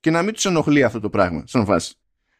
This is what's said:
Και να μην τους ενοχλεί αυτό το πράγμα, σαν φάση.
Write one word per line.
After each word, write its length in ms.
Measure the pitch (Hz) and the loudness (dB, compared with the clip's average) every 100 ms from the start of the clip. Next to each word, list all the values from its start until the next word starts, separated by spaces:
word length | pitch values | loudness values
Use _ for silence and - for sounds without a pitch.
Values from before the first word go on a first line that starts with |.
Και 100 | - | 0
να 120 | 165 | 0
μην 120 | 190 | -2
τους 100 | 220 | -2
ενοχλεί 400 | 196 165 147 147 | -2 0 2 2
αυτό 160 | 127 117 | 2 0
το 100 | 107 | -4
πράγμα, 340 | 101 90 80 - | 0 0 -2 -4
σαν 180 | 131 | -2
φάση. 300 | 101 90 - - _ _ _ _ | 0 0 -2 -14 _ _ _ _